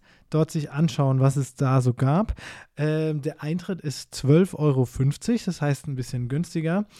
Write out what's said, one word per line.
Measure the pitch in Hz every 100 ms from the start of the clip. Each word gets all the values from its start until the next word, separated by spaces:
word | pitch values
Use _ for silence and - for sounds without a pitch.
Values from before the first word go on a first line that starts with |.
| _ _ -
dort | 156 156
sich | 165 143
anschauen, | 143 165 - 139 131
was | 135 139
es | 131 -
da | 135 131
so | 127 120
gab. | 135 156 220 - - - - -
Ähm, | 151 156 156 151
der | 151 147
Eintritt | 147 175 - 180
ist | 151 131 -
zwölf | - 131 151 190
Euro | - 151 131 123
fünfzig, | - 135 - - 233
das | - 170
heißt | 147 139 -
ein | 131
bisschen | 127 127 120
günstiger. | 135 170 170 160 180 208 -